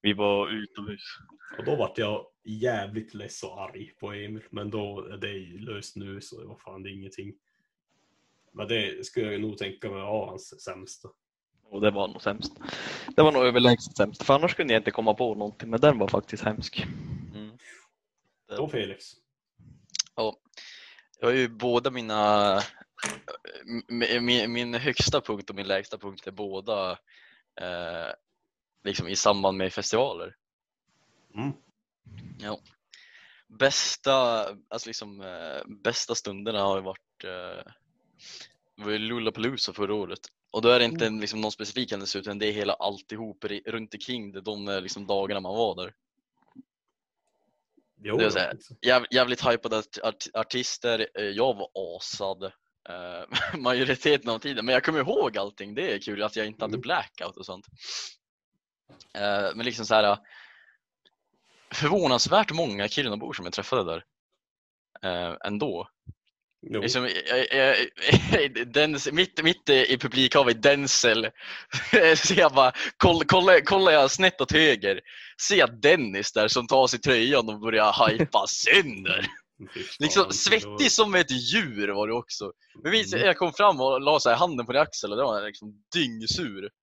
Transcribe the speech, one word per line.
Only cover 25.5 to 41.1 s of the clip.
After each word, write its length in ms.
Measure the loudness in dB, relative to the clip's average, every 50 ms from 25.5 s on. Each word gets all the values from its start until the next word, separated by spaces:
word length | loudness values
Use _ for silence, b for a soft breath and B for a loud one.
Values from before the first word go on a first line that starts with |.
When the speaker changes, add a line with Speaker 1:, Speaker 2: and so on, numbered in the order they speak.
Speaker 3:
och 60 | -12
min 100 | -10 -4 -2
lägsta 300 | -2 -4 -4 -6 -14 -12
punkt 280 | -12 -14 -14 -14 -16
är 40 | -16
båda, 600 | -12 -10 -10 -8 -8 -10 -6 -6 -4 -4 -4 -6 -6 -10 b b b b b b b b b _ _ -12
eh, 520 | -10 -8 -8 -8 -8 -8 -8 -10 -10 -10 -12 _ _ _ _ _ _ _ _ _ _ _ _ _ _
liksom 240 | -6 -6 -6 -6 -6
i 80 | -4
samband 400 | 0 2 2 2 4 0 0 0 0
med 140 | -4 -4
festivaler. 640 | -4 -6 -6 -2 0 0 0 0 -4 -10 -12 -14 -16 _ _ _ _ _ _ _ _ _ _ _ _ _ _ _ _ _ _ _ _
Speaker 2:
Mm. 180 | -8 -6 -6 -8 _ _ _ _ _ _ _ _ _ _ -20 -20 -18 -18 -18 -18 -14
Speaker 3:
Ja. 180 | -12 -12 -12 -12 _ _ _ _ _ _ b b b b b b b b b b b b -2 2
Bästa, 880 | 2 4 4 2 -2 -2 -4 -2 0 2 2 4 4 2 2 0 -2 -4 -8 -14 _ _
alltså 200 | -12 -12 -10 -10
liksom, 320 | -12 -12 -14 -14 -16 -16
eh, 420 | -16 -14 -14 -12 -12 -10 -10 -12 -12 -14 -18 -4 _
bästa 300 | -4 -4 -4 -6 -4 -6
stunderna 480 | -6 -6 -8 -12 -8 -8 -4 -2 0
har 140 | 0 0 0
ju 60 | -2
varit, 420 | -4 -8 -12 -12 _ _ _ _ -14
eh, 480 | -14 -12 -12 -12 -14 -14 -16 -18 -20 _ _ _ _ _ _ _ _ _ B B B B B B B B _ _ _ _
det 80 | -10 -6
var 60 | -4
ju 80 | -4 -4
Lollapalooza 760 | -4 -4 -6 -4 -4 -4 -4 -2 -4 -4 -4 -4 -6 -8
förra 220 | -4 -6 -4 -4 -2
året. 260 | -4 -4 -8 -12 -16 -16 -20 _ _ _ _
Och 100 | -4 2
då 60 | 4 6
är 100 | 6 6
det 60 | 4
inte 220 | 2 0 -2 -2
Speaker 4:
Mm. 80 | -2